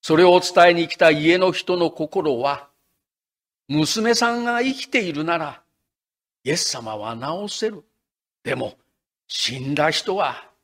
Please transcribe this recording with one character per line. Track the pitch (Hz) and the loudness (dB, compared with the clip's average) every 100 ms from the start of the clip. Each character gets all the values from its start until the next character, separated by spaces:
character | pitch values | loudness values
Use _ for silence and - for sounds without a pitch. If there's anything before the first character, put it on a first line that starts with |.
そ | - 160 | 2 6
れ | |
を | 185 180 | 6 6
伝 | 175 - 175 | 4 6 6
え | |
に | 170 165 | 6 0
来 | - | 4
た | 170 | 4
家 | 156 156 180 | 4 2 2
の | 185 | 2
人 | - - 180 | -2 -4 -2
の | 170 | -2
心 | - 156 - 156 123 | -2 -6 -4 -2 -2
は、 | 131 143 - _ _ _ _ _ _ _ _ _ _ | -2 -4 -10 _ _ _ _ _ _ _ _ _ _
「娘 | 147 156 220 220 | -2 0 0 0
さ | 233 240 | 2 2
ん | 240 240 | 0 -2
が | 240 | -2
生 | 254 | -2
き | 269 - | -4 -4
て | 262 | -2
い | 190 | -2
る | 147 | -4
な | 160 170 | -2 -2
ら、 | 151 - _ _ _ _ _ _ _ _ | -4 -12 _ _ _ _ _ _ _ _
イ | 123 | -6
エ | 147 | -4
ス | - | -4
様 | 131 113 110 | -8 -10 -10
は | 107 117 | -8 -8
治 | 135 170 202 - | -8 -8 -8 -6
せ | 220 | -8
る。 | 101 _ _ _ _ _ _ | -8 _ _ _ _ _ _
で | - 131 | -8 -6
も、 | - - _ _ _ _ _ | -6 -12 _ _ _ _ _
死 | - - 131 | -6 -6 -6
ん | 131 147 | -4 0
だ | 151 | 0
人 | 151 - 190 | 0 -4 -4
は | 156 120 - _ | -4 -6 -16 _